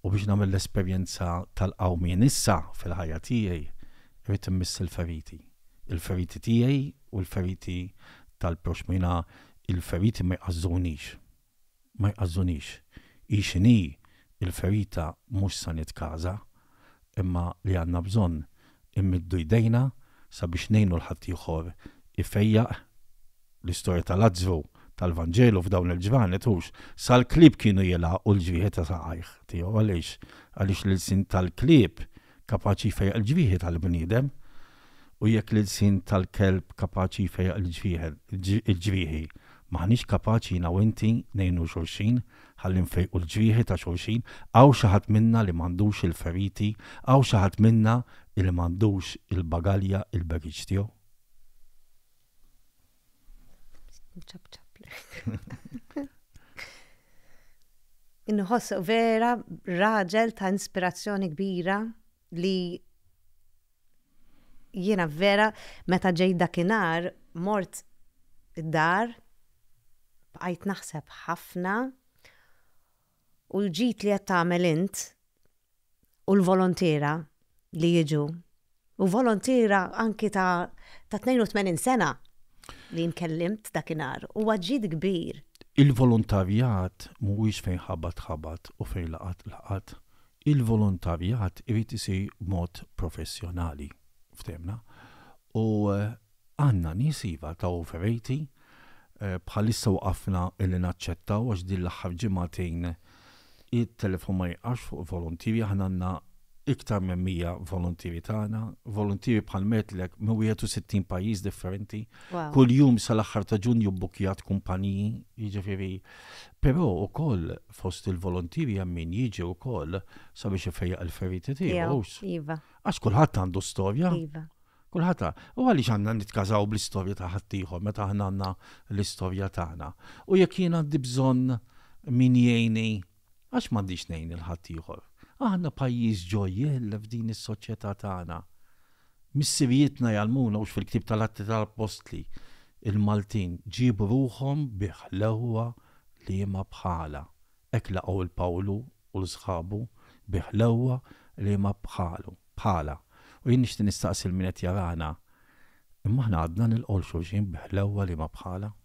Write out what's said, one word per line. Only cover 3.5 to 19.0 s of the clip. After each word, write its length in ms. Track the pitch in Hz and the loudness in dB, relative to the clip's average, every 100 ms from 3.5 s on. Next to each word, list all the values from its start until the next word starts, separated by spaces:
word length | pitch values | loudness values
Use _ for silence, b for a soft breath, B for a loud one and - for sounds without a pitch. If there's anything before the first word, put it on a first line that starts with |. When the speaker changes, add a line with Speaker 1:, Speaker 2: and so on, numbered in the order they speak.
| 85 76 - b b b b - | -2 -6 -10 b b b b -4
Speaker 1:
rrid 240 | 98 - | -4 -2
immiss 320 | 92 90 - | -2 -2 -4
il-feriti. 560 | 90 - 85 80 - 85 - _ - _ - | -6 -4 -6 -6 -12 -18 -20 _ -20 _ -8
Il-feriti 480 | 85 - 92 87 - | -8 -4 -4 -4 -6
tiegħi 380 | - 117 123 139 143 - - | 2 4 4 2 -2 -10 -10
u 60 | 104 | -6
l-feriti 580 | 92 104 90 92 - 90 92 - B B B _ | -4 -4 -4 -6 -8 -8 -8 -14 B B B _
tal-proxmu. 560 | 90 82 87 82 - | -4 -2 -4 -6 -2
Jiena 260 | 92 87 87 - b b b - | 0 0 0 -4 b b b -4
il-feriti 520 | 90 - 85 104 - | -4 -2 0 0 2
ma 120 | 90 | -2
jqażżunix. 800 | 92 - 85 87 87 87 73 - - _ _ _ _ _ _ _ - | -2 -4 -4 -2 -2 -2 -6 -12 -18 _ _ _ _ _ _ _ -2
Ma 120 | 101 | -2
jqażżunix. 560 | - 92 82 90 76 - - _ b b b - | 0 -4 0 -2 -2 -8 -18 _ b b b -2
I 140 | 101 | -2
x'inhi 560 | - 87 107 117 78 67 b b b _ | 0 4 8 8 4 -8 b b b _
il-ferita 760 | 90 - 95 104 95 85 82 - _ | -6 -2 0 0 0 -4 -6 -10 _
mhux 260 | 101 98 - | -2 -2 -2
sa 100 | - | -6
nitkaża, 640 | 80 80 - 78 80 90 104 - b b b b b _ - | -6 -8 -8 -8 -4 -6 -6 -12 b b b b b _ -4
imma 320 | 92 87 87 - | -2 -2 -2 -4
li 120 | - 92 | -2 0
għandna 240 | 85 87 | 0 -2
bżonn 380 | 95 110 92 78 76 b b b b - | 0 2 2 -2 -8 b b b b -2